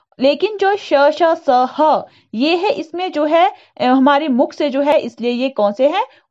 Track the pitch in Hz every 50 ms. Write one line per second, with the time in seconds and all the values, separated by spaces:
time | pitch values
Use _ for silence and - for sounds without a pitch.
0 | _ _ _ - 240 277 294 285 - 427 440 392 403 392 415 403 - - 320 277
1 | 277 294 294 294 349 330 330 339 - - 254 247 254 247 - - 311 311 269 196
2 | - - _ _ _ _ - 214 254 311 359 349 349 415 - - 320 - - 339
3 | 370 370 - 302 302 294 311 330 349 415 427 - _ _ _ - 247 247 254 269
4 | 262 285 285 277 311 311 254 233 302 - - - 320 294 240 269 285 294 302 311
5 | - 233 - - 220 240 240 233 254 269 269 - 208 202 202 202 262 294 330 392
6 | 494 - _ _ _ _